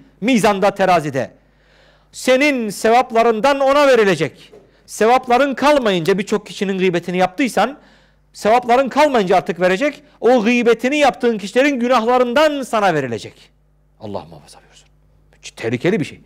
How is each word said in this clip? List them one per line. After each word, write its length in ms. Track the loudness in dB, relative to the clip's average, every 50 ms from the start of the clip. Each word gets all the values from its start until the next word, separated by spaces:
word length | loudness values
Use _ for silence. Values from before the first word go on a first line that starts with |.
| -16 _ _ -8
mizanda, 500 | -2 0 0 2 2 2 0 2 0 -2
terazide. 640 | 0 0 0 2 2 0 0 -4 -6 -6 -8 -8 -10 _ _ _ _ _ _ _ _ _ _ _ _ _ _ _ -18
Senin 580 | -8 -2 0 2 2 2 2 0 -2 -4 -6
sevaplarından 920 | -6 -2 0 2 2 2 2 0 0 0 2 2 0 0 0 0 0 2
ona 260 | 2 2 2 4 4
verilecek. 680 | 4 4 4 4 2 2 0 -2 -6 -8 -12 -20 -20 -20 -20 _ _ _ _ _
Sevapların 680 | -12 -6 -2 0 2 2 2 2 2 2 2 2 0 -2
kalmayınca, 640 | 0 2 2 2 2 2 0 -2 -2 0 0 -2 -2
birçok 280 | -2 -4 -4 -6 -6
kişinin 320 | -8 -10 -8 -6 -6 -4 -2
gıybetini 380 | -2 -2 -2 -2 -4 -4 -2
yaptıysan, 640 | -2 -2 -2 -2 -2 -4 -2 0 -2 -2 -2 -4 -10 _ _ _ _ _ _ _ _ _ _ -12
sevapların 560 | -4 0 2 2 2 2 2 0 0 0 0
kalmayınca 480 | 0 2 2 2 2 0 0 2 2
artık 240 | 0 0 -2 -4 -2
verecek. 420 | 0 0 0 0 -2 -4 -6 -8 -16 _ _ -2
O 240 | 0 2 2 2 2
gıybetini 520 | 2 0 2 2 0 0 0 0 -2 0
yaptığın 420 | 2 2 0 0 0 -2 -2 -2 -2
kişilerin 420 | -6 -4 0 0 0 0 0 0
günahlarından 800 | 0 0 0 0 0 2 2 0 0 0 0 0 0 0 0 -4 -8
sana 320 | -4 -4 0 0 0 0
verilecek. 640 | 0 -4 -4 -6 -8 -10 -12 -20 _ -20 _ _ _ _ _ _ _ _ _ _ _
Allah 240 | -14 -12 -12 -12 -12 -14
muhafaza 280 | -20 -20 -20 -20 -20 -20 _
buyursun. 260 | _ _ -20 _ _ _ _ _ _ _ _ _ _ _ _ -20 -20 -16
Tehlikeli 440 | -10 -8 -6 -6 -4 -2 -2 -2 -2
bir 40 | -4
şey. 160 | -6 -10 -20 _